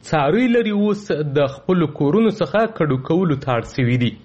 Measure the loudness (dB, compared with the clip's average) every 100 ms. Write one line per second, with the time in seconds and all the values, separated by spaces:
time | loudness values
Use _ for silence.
0 | -2 0 2 2 2 2 0 0 0 -2
1 | -4 -4 -2 0 0 -2 -2 0 0 0
2 | 2 4 2 0 -2 0 0 0 -2 -2
3 | 0 0 2 0 0 -2 -2 -2 0 2
4 | 0 -4